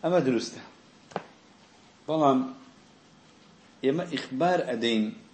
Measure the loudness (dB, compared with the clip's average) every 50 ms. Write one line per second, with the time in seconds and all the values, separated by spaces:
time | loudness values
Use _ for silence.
0 | 0 2 2 2 4 4 2 0 -2 -4 -12 -16 -18 -20 -20 -20 -20 -20 -20 -20
1 | -20 -10 -10 -10 -10 -10 -20 -20 -20 -20 -20 -20 -20 -20 -20 -20 -20 -20 -20 -20
2 | -8 -4 0 4 4 4 4 4 0 -2 -8 -16 -20 -20 -20 -20 -20 -20 -20 -20
3 | -20 -20 -20 -20 -20 -20 -20 -20 -20 -20 -20 -20 -20 -20 -18 -2 0 0 0 0
4 | -4 -6 -8 -8 -8 -8 -4 0 0 2 2 0 0 -2 -4 -2 0 0 2 2
5 | 0 -2 -4 -12 -20 -20